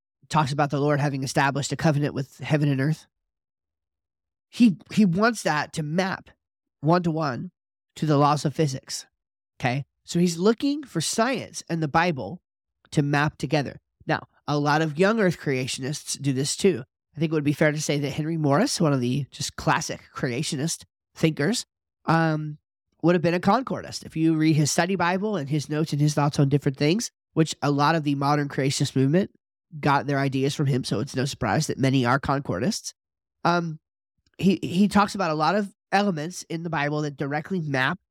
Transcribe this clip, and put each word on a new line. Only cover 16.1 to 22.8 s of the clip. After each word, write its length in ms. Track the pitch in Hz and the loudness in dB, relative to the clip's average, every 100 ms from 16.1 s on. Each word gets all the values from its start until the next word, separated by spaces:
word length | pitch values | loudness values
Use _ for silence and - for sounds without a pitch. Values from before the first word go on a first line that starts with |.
| - | -4
do 120 | 139 | -2
this 220 | 127 143 - | -2 -4 0
too. 280 | 196 127 - _ _ - | 0 0 -6 _ _ -6
I 40 | |
think 120 | 160 | -2
it 40 | 156 | 0
would 80 | |
be 100 | 147 | 0
fair 180 | 143 151 | 2 2
to 100 | 151 | 2
say 160 | 156 147 | -2 -2
that 120 | 143 | -4
Henry 260 | - 151 165 | -4 -4 -2
Morris, 420 | 151 143 254 - | 2 2 2 0
one 140 | 160 | 0
of 80 | 135 | 2
the 240 | 123 135 131 | 0 -2 -6
just 240 | - - - | -8 -10 -4
classic 460 | 160 135 - - - - | 0 0 -2 -10 -14 -8
creationist 680 | 135 120 160 143 160 - - _ _ - | -4 -4 -4 -4 -4 -6 -14 _ _ -2
thinkers, 500 | 160 151 151 240 - _ _ _ - | -2 0 -2 -2 -8 _ _ _ 0
um, 520 | 165 165 156 151 151 _ _ | 2 2 -2 -6 -12 _ _